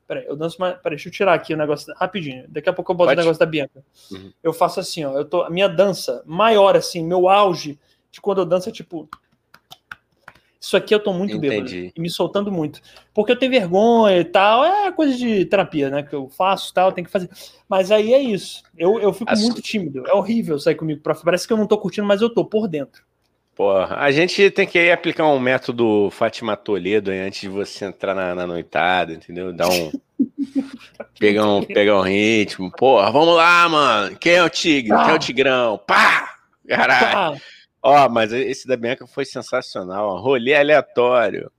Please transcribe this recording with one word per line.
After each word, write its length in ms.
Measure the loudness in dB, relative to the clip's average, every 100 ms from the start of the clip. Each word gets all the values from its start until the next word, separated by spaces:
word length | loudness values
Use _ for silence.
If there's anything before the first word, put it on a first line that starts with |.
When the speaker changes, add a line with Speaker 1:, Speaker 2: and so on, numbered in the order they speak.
| _
Speaker 1:
Peraí, 160 | -12 -10
eu 80 |
danço 220 | -8 -8 -4
mais. 200 | -6 -4
Peraí, 180 | -8 -8
deixa 140 | -12
eu 20 |
tirar 220 | -2 2
aqui 180 | 2 0
o 60 | -4
negócio 340 | -2 -4 -6
rapidinho. 520 | -6 -6 -4 -8 -12 -12
Daqui 220 | -6 -4
a 20 |
pouco 180 | -4 -4
eu 60 | 0
boto 120 | 2
Speaker 2:
Pode. 100 | 4
Speaker 1:
o 20 |
negócio 160 | 2 2
da 60 |
Bianca. 400 | 0 0 -6 _ _ _ _
Speaker 2:
Uhum. 220 | -18 -20 _
Speaker 1:
Eu 120 | -6
faço 260 | 0 -2 -2
assim, 240 | -8 -8
ó. 80 | -6
Eu 120 | -6 -4
tô, 160 | -4
a 80 | -2
minha 180 | 0 0
dança 540 | 2 0 0 -6 -8
maior, 500 | -8 0 2 6 6
assim, 300 | 4 0 -8
meu 240 | -2 2 4
auge 500 | 4 4 0 -8 -14 _ _ _
de 80 | -10
quando 200 | -4 -2
eu 60 | 0
danço 240 | -2 -4
é 20 |
tipo. 380 | -14 -14 -14 -14 -20 _ _ _ _ _ -20 _ -20 _ _ -20 _ _ _
Isso 180 | -2 -2
aqui 180 | 2
eu 60 | 0
tô 120 | 0
muito 240 | -4 -4 -2
bêbado 300 | -2 -2 -4
Speaker 2:
Entendi. 240 | -10 -12 -10
Speaker 1:
e 40 |
me 100 | -10
soltando 420 | -4 -4 -2 -4
muito. 280 | -4 -6 -10 _ -20 _
Porque 180 | -4 0
eu 60 | 0
tenho 120 | 2
vergonha 680 | 0 0 2 4 4 4 4
e 40 |
tal. 380 | 2 2 4 4
É 280 | 2 0 -2
coisa 220 | 0 0
de 300 | 0 0 0 0
terapia, 420 | 0 0 -2 -2
né? 140 | -4
Que 120 | -6
eu 140 | -10 -12
faço 420 | -2 0 0 -2
e 40 |
tal, 180 | 0 0
tem 100 | 0
que 60 | -6
fazer. 200 | -6 -8 -14 -20 _ _
Mas 220 | -2 2
aí 220 | 2 4
é 80 | 2
isso. 420 | 2 -4 -6 -18 _ _
Eu, 240 | 0 2
eu 120 | 0
fico 180 | -2 -2
Speaker 2:
As 100 | 0
Speaker 1:
muito 180 | 0 -2
tímido. 400 | -6 -6 -6 -8 0
É 80 |
horrível 440 | 0 2 -2 -2 -2
sair 160 | -2 -2
comigo 240 | -4 -6
pra 120 | -4
fora. 100 | -4 0
Parece 200 | -2 0
que 60 |
eu 40 | -2
não 80 | 0
tô 120 | 0
curtindo, 280 | -2 -6 0
mas 140 | 0
eu 60 | 2
tô 160 | 0
por 240 | 0 -2 -2
dentro. 340 | -6 -8 _ _ _ _ _ _ _
Speaker 2:
Porra, 400 | 0 2 0 -2
a 140 | 0
gente 400 | 2 0 2 2
tem 160 | 2 -2
que 120 | 2
aí 120 | 2
aplicar 360 | 2 -2 0 2
um 120 | 2
método 720 | 2 -2 -2 0 2 2 0
Fátima 440 | -2 -4 -2 -6 -6
Toledo 540 | -4 -4 0 -2 -2
aí 100 | -6
antes 200 | -8 -10
de 60 | -10
você 360 | -8 -8 -8 -12
entrar 280 | -8 -6
na, 200 | -4 -4
na 120 | -6 -6
noitada, 680 | -8 -6 -2 0 0 -2
entendeu? 400 | -8 _ -12 -10
Dar 160 | -4 0
um 220 | 0 -2 -10 _ _
Speaker 1:
<laughs> 1000 | -6 -6 -8 -6 -8 -14 -20 _ -20 _
Speaker 2:
pegar 280 | 0 2 2
um, 160 | 0
pegar 360 | 0 0 2 2
um 40 |
ritmo. 680 | 2 0 2 2 -2 -4 -12
Porra, 400 | 0 4 4 4
vamos 240 | 4 4
lá, 340 | 6 6 6 4
mano. 480 | 4 2 2 -2 -2
Quem 180 | 2
é 80 | 4
o 60 | 4
tigre? 400 | 0 0 0 2
Quem 180 | 2 2
é 40 |
o 40 | 0
Speaker 1:
Ah. 20 |
Speaker 2:
tigrão? 600 | -2 0 0 2 0 -2 0
Pá! 480 | 2 4 2 -4 -16 _ _ _
Caralho. 440 | 0 2 4 2
Speaker 1:
Pá! 280 | 2 -2 -6 -16 -20 _ _
Speaker 2:
Ó, 260 | 4 6 6
mas 200 | 2 -2
esse 360 | -2 -4 -6 -4
da 80 | -4
Bianca 300 | -2 -6 -10
foi 180 | -10
sensacional, 840 | -8 -8 -6 -6 -6 -12 -10 -6 -4
ó. 80 | -4
Rolê 340 | 0 0 2
aleatório. 960 | 2 4 2 2 0 2 2 0 -4 -12